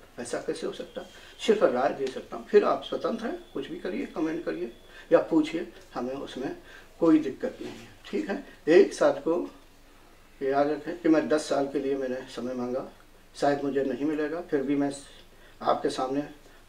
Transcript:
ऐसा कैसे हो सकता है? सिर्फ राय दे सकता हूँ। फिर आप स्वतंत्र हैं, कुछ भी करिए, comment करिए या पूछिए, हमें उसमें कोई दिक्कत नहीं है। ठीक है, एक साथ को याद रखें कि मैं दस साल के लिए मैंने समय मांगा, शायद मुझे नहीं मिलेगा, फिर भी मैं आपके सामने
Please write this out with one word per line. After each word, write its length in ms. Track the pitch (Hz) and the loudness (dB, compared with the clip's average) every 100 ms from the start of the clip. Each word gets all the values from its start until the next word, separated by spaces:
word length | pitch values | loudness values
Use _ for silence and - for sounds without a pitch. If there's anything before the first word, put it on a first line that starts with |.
| - - | -18 -12
ऐसा 200 | 120 147 | -8 -6
कैसे 280 | - 156 - | -6 -6 -6
हो 60 | |
सकता 280 | - - - | -8 -12 -12
है? 60 | - - - - - | -14 -16 -20 -2 2
सिर्फ 160 | 214 | 4
राय 240 | - 123 143 | 4 4 0
दे 180 | - - | 0 -4
सकता 300 | - - - | -6 -10 -12
हूँ। 100 | 117 | 2
फिर 180 | 208 | 4
आप 200 | - - - | 6 2 -2
स्वतंत्र 380 | - 165 233 240 | -4 -4 -4 -6
हैं, 120 | 349 - | -8 -10
कुछ 140 | - 135 | -10 -8
भी 80 | 175 | -8
करिए, 300 | - 202 - | -6 -6 -6
comment 380 | - 160 165 | -4 -4 -4
करिए 280 | - 160 226 - - - - | -6 -6 -8 -12 -20 -20 2
या 60 | 160 | 4
पूछिए, 500 | - 165 147 165 - - - | 4 2 2 -2 -8 -12 -12
हमें 200 | - 123 | -8 -6
उसमें 420 | 139 131 - 139 175 - - - - | -6 -10 -8 -8 -8 -14 -20 -20 0
कोई 180 | 170 156 | 4 6
दिक्कत 400 | 135 - 110 - | 4 -4 -6 -6
नहीं 100 | 120 | -10
है। 160 | 117 - - - | -12 -18 -20 -6
ठीक 220 | 202 - | -4 -4
है, 160 | - - - - | -6 -10 -4 6
एक 260 | 175 196 | 8 8
साथ 180 | - 151 | 4 2
को 380 | 139 - 170 285 - - - - - - - - - | 2 0 -2 -4 -10 -20 -20 -20 -20 -20 -20 -20 -6
याद 260 | 135 139 147 | -2 2 2
रखें 300 | 147 160 175 | 0 -6 0
कि 100 | 165 | 4
मैं 200 | 156 - | 4 4
दस 200 | 151 - | 0 2
साल 180 | 143 139 | 0 0
के 120 | 147 | -2
लिए 180 | 135 139 | -2 -2
मैंने 220 | 127 127 131 - | -2 -6 -8 -8
समय 180 | 123 | -8
मांगा, 340 | 127 123 123 - - - - - - | -6 -4 -4 -6 -14 -20 -20 -20 -2
शायद 280 | 143 143 | 0 2
मुझे 200 | 143 131 | 0 0
नहीं 200 | 135 120 | 0 0
मिलेगा, 360 | 147 151 147 165 | -2 0 -2 -4
फिर 220 | 175 147 | -2 -2
भी 140 | 131 143 | 0 0
मैं 160 | 143 139 - - - - - - | 0 -4 -12 -20 -20 -20 -20 -4
आपके 260 | 117 - 147 | 0 0 0
सामने 360 | 139 127 139 147 - - - | -2 -2 -2 -4 -10 -20 -20